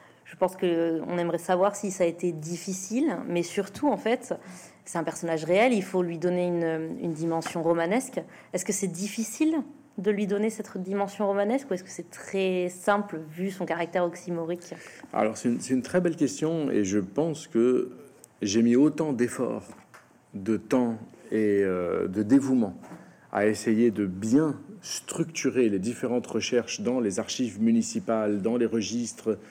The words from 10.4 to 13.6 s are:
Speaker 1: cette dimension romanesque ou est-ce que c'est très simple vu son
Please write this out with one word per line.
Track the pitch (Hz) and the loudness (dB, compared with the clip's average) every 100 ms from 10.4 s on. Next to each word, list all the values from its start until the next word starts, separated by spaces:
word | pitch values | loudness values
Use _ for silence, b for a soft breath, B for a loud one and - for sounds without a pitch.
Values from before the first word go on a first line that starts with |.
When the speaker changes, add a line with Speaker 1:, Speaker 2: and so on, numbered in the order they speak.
| 220 | 0
Speaker 1:
cette | 214 202 190 | -2 -8 -8
dimension | 185 202 196 196 202 | -4 -2 -2 -2 0
romanesque | 202 208 269 - | 2 2 0 -2
ou | |
est-ce | 180 - | -6 -6
que | |
c'est | - 175 | -14 -14
très | - - 190 185 180 180 | -16 -6 -2 0 2 -2
simple | - - 202 202 160 156 | -2 2 2 0 -8 -10
vu | 160 190 | -6 -4
son | 190 | -4